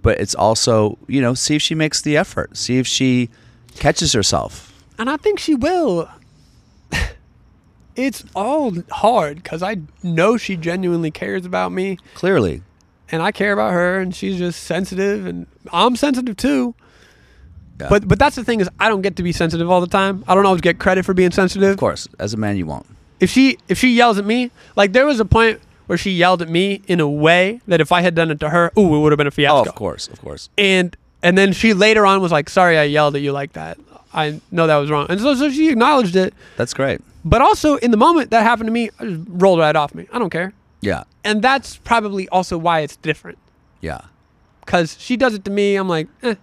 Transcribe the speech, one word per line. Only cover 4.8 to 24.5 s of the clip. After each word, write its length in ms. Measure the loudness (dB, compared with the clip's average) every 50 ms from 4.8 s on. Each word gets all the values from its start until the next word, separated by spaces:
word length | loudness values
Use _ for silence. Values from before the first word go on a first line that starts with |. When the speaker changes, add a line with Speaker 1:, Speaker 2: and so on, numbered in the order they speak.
| _ _ _ -8
Speaker 2:
And 100 | -6 -4
I 80 | -4
think 220 | -2 -2 -2 -2 -2
she 140 | -2 -2 -2
will. 540 | 0 0 0 0 0 0 0 0 -2 -4 -8 -14 -20 _ _ _ _ _ _ _ -20 _ _ _ _ _ _
<laughs> 60 | -6 -6 -6 -6 -8 -16 _ _ _ _ _ _ _ _ _ _ _ _ _ _ _
It's 280 | -4 -4 -4 -4 -8 -18 -12 -8
all 380 | -6 -4 -2 -2 -2 -2 -2 -4 -6 -10 -10
hard 520 | -6 0 0 2 2 2 -2 -2 -6 -12 -14
'cause 200 | -12 -10 -8 -6
I 140 | -6 -6 -8 -12 -14 _ _ -8
know 340 | -4 0 2 2 2 2
she 180 | 0 -2 -6 -8
genuinely 540 | -6 -4 -6 -4 -2 -2 -2 -2 -2 -4 -6
cares 360 | -6 -8 -8 -6 -6 -8 -8
about 240 | -6 -4 -4 -4 -4
me. 260 | -4 -4 -4 -4 -6 -8 _ -20 -12
Speaker 1:
Clearly. 480 | -4 0 2 2 2 2 0 -2 -6 -12 _ _ _ _ _ _ _ _ -8
Speaker 2:
And 120 | -6 -2 -2
I 80 | -4
care 220 | -2 -2 -2 -2 0
about 180 | 0 0 0 0
her, 260 | 0 0 0 -2 -2
and 140 | -4 -6 -8
she's 240 | -8 -6 -6 -4
just 260 | -4 -4 -6 -6 -8 -8
sensitive, 600 | -6 -6 -6 -6 -6 -4 -4 -2 -2 -2 -4 -6
and 220 | -10 -10 -12 -14 _ _ _ _ -6 0
I'm 220 | 2 2 2 2
sensitive 400 | 0 0 -2 -2 -2 -4 -6 -8
too. 380 | -4 -2 -2 0 0 -2 -4 -8 _ _ _ _ _ _ _ _ _ _ _ _ _ -20 -20 -20 -20 -20 -20 -16 -14
Speaker 1:
Yeah. 80 | -2 2
Speaker 2:
But, 180 | 2 2 2
but 120 | 0 0 2
that's 160 | 2 0 0
the 80 | -4 -4
thing 160 | -4 -2 -2
is, 100 | -2 -4 -2 -2
I 100 | 0 0
don't 120 | 0 0
get 140 | -2 -4 -4
to 80 | -4 -4
be 80 | -4
sensitive 380 | -2 -2 -2 -2 -2 -2 0 2
all 100 | 2 0
the 60 | 0
time. 360 | 0 -2 0 0 0 -4 -6 -2
I 80 | 0 2
don't 100 | 4 4
always 160 | 4 2 2
get 160 | 2 0 -2
credit 280 | 0 0 0 0 0 0
for 80 | 0 2
being 180 | 2 2 2
sensitive. 380 | 2 2 0 0 0 0 2 0
Speaker 1:
Of 60 | 2
course, 300 | 0 -2 -2 -2 -4 -12 -18 -12 -10
as 140 | -8 -6 -6
a 40 |
man, 200 | -4 -4 -2 -2
you 80 | -4 -4
won't. 200 | -6 -8 -10 -12 _ -20 -20 _ _ _ _
Speaker 2:
If 100 | -2 2
she, 260 | 4 4 4 4 2 -2 _ -6
if 80 | -2 0
she 140 | 2 2 4
yells 220 | 4 4 4 4 0
at 60 | 0
me, 260 | -2 -2 -2 -2 -4